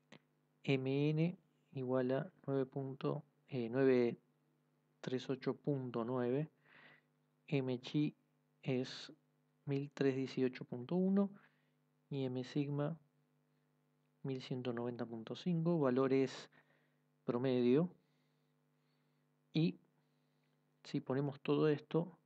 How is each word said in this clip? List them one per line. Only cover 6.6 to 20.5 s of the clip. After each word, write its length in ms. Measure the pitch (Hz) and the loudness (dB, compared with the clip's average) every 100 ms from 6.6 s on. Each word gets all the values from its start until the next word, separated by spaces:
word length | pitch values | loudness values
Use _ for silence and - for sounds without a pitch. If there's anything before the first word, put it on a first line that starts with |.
| _ - - - _ _ _ _ - | _ -20 -20 -20 _ _ _ _ -4
M 340 | 139 131 123 | -2 0 -4
chi 360 | - 151 147 - _ _ _ _ | -2 0 0 -2 _ _ _ _
es 500 | 147 127 131 - - - _ _ _ _ - | -2 -2 -2 -8 -16 -20 _ _ _ _ -4
mil 260 | 139 143 | -4 -4
trescientos 440 | - 135 131 127 - | 0 2 2 -2 0
dieciocho 300 | 127 127 - | 0 -2 -10
punto 300 | 123 123 180 | -8 -2 2
uno 340 | 185 196 196 202 _ _ _ _ _ _ - | 4 4 2 -2 _ _ _ _ _ _ -8
y 140 | 139 | -4
M 200 | 131 127 | -2 -4
sigma 540 | 127 151 143 143 147 165 _ _ _ _ _ _ _ _ _ _ _ _ | -4 -4 -2 -2 -4 -6 _ _ _ _ _ _ _ _ _ _ _ _
mil 180 | 139 131 | -6 -6
ciento 320 | - 131 123 | -4 -4 -2
noventa 320 | 120 120 120 117 | -2 -4 -4 -6
punto 300 | 113 110 123 | -8 -10 -6
cinco, 440 | 180 165 165 170 | -2 0 2 2
valores 720 | 135 123 135 135 131 - - _ _ _ _ _ _ _ | 4 4 4 4 2 -2 -16 _ _ _ _ _ _ _
promedio. 640 | - 120 135 123 123 135 180 - _ _ _ _ _ _ _ _ _ _ _ _ _ _ _ | -4 0 2 4 6 6 4 -2 _ _ _ _ _ _ _ _ _ _ _ _ _ _ _
Y 240 | 156 175 - _ _ _ _ _ _ _ | 0 0 -2 _ _ _ _ _ _ _